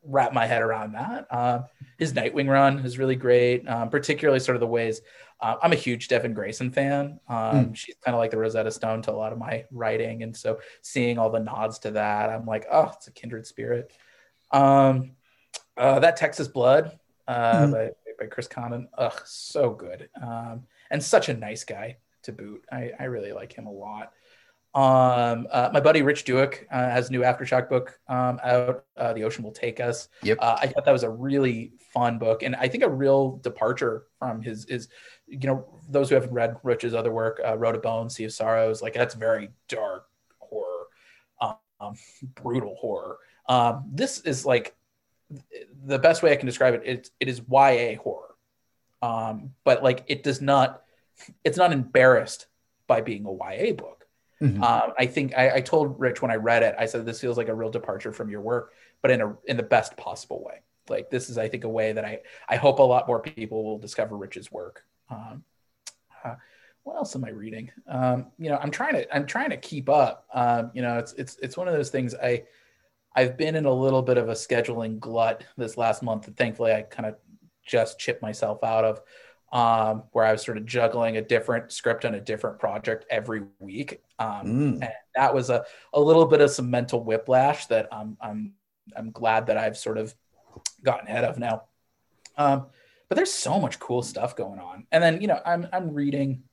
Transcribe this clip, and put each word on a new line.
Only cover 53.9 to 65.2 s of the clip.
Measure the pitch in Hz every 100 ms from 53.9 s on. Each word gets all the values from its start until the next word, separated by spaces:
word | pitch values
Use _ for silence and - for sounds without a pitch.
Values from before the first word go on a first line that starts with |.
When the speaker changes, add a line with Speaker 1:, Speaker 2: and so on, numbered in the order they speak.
| - _ _ _ _
Speaker 2:
Mm-hmm. | 147 101
Speaker 1:
Um, | 120 117 113 -
I | -
think | 156 135 131
I, | 131 131
I |
told | 131 160 143 135
Rich | 127 123
when | 127
I |
read | 110 110 117
it, | 113 101
I | 113
said, | 120 117
"This | 113
feels | 127 120
like | 113
a |
real | 110 110
departure | 113 - 101 110
from | 104 110
your | 104
work, | 107 120 113 _ _ _
but | 135
in | 123
a, | 107 107 -
in | 123
the |
best | 113 117 - -
possible | - - - -
way." | - - _ _ -
Like, | 104 -
this | 127 123
is, | 117
I | 110
think, | 120
a | 113
way | 113 110
that | 110
I, | 104 110 - - -
I | 113
hope | 139 135
a |
lot | 131 123 -
more | 117
people | 156 131 107 110
will | 107 107
discover | 107 - 107 104
Rich's | 95 95 98
work. | 92 90 - _ _ _
Um, | 110